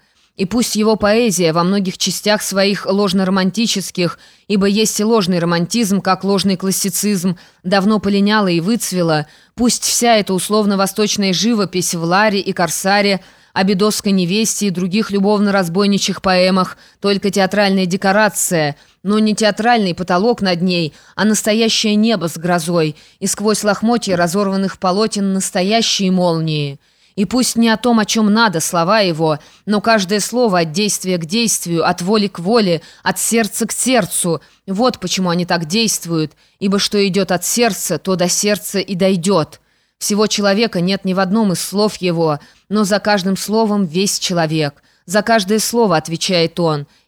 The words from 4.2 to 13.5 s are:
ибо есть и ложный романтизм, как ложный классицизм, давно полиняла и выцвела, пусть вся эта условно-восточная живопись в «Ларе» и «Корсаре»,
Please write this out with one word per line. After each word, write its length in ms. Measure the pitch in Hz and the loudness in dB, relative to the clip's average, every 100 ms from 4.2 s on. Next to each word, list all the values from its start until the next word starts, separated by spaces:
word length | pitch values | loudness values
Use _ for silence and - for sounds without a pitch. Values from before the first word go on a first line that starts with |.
| - _ - | -14 _ -4
ибо 200 | 202 202 | 0 2
есть 340 | 202 - - | 2 0 0
и 20 | |
ложный 380 | 208 233 175 180 | 0 2 2 0
романтизм, 600 | 170 175 170 233 214 196 | 0 0 0 0 0 0
как 220 | 190 185 | 0 -2
ложный 340 | 190 196 202 185 | 0 0 0 0
классицизм, 800 | 190 185 196 - 202 202 180 170 - _ | -2 -2 -2 -2 -2 0 -2 -4 -10 _
давно 340 | 180 196 190 214 | -2 0 2 2
полиняла 480 | 196 202 202 214 196 | 2 2 2 2 2
и 140 | 170 | 0
выцвела, 640 | 170 233 - 180 170 151 151 - _ - | 0 -2 -2 -2 0 0 -2 -12 _ -2
пусть 260 | 240 - | 0 0
вся 320 | - - 240 | -2 0 2
эта 180 | 220 196 | 2 2
условно-восточная 1000 | 185 - 214 208 196 190 - 208 - 196 | -2 0 0 2 2 0 0 -2 0 0
живопись 640 | 170 208 226 185 180 175 175 | 0 0 0 0 -2 -4 -4
в 80 | |
«Ларе» 340 | 165 185 214 202 | 0 2 2 2
и 140 | 190 | -2
«Корсаре», 680 | 185 170 - 190 202 202 190 - - _ | -2 -2 -2 0 2 2 0 -4 -20 _